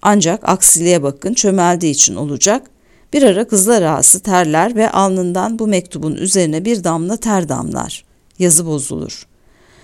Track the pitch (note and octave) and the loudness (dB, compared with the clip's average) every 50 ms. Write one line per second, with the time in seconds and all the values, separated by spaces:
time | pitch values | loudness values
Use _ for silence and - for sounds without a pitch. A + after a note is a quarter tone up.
0 | - G#3 G#3 G#3 E3 E3 F#3 A3 - - F#3 F#3+ - - - E3 E3+ F3 F3+ E3 | 2 2 4 4 2 2 0 -2 0 0 0 2 2 2 2 2 2 2 2 2
1 | C#3 C#3 C#3 - - F#3 B3 - - G3+ F#3+ F#3+ E3+ F3 F3+ E3+ F3 D#3 C#3 - | 2 -2 -4 -4 -6 -6 -4 -2 0 0 2 2 2 2 2 2 0 0 0 0
2 | - - G2 F2+ D3 D3 C#3+ B2+ - F#3+ A3 C4 - - _ _ _ _ _ _ | 0 0 -2 -4 -6 -6 -4 -2 0 0 0 0 -4 -10 _ _ _ _ _ _
3 | _ - - D4 C#4 G#3+ F3+ G3 A#3+ A#3+ A3 G3 F#3 G#3+ A#3+ G#3+ E3+ D#3 D#3 C3 | _ -2 0 4 4 4 4 2 0 0 0 0 2 2 2 2 2 2 0 0
4 | - - - F#3 - G#3 F#3 F3+ F3 D#3 D3+ D#3+ F3+ A3+ A#3+ G#3+ A3 - - F#3 | 0 0 0 0 0 0 2 2 2 2 2 2 2 2 2 0 0 0 2 2
5 | G3 F#3+ F#3+ F#3 F3+ F3+ F3 F#3 F#3+ A3 A3+ A3+ A3+ G#3+ G3+ F3+ F3 - - D3+ | 0 2 0 0 -2 -2 -2 -2 -4 -4 -4 -4 -2 0 0 0 -2 -4 -8 -8
6 | D3+ D#3 C#3+ - F3+ F#3 - F#3+ F3 D#3 D3+ D#3+ F3+ A3+ A#3+ G#3 F3 F3 E3 E3 | -6 -6 -4 -4 -4 0 0 0 0 0 0 -2 -2 -2 -2 -2 -2 -2 -2 -2
7 | E3 F#3 A#3 A3+ - A#3 G#3 F#3+ E3+ D3 C3+ B2+ - - - B2+ - - - - | -4 -4 -6 -4 -2 -2 -2 0 -2 -2 -4 -6 -6 -6 -6 -6 -8 -8 -10 -14
8 | - _ _ _ _ _ _ - F3+ F3 E3 E3+ E3+ E3 D3+ C#3+ C3+ - - - | -18 _ _ _ _ _ _ -2 0 2 2 0 -2 -2 -4 -6 -6 -6 -8 -10
9 | - - - - - _ _ _ _ _ _ _ _ _ _ _ | -10 -10 -14 -16 -20 _ _ _ _ _ _ _ _ _ _ _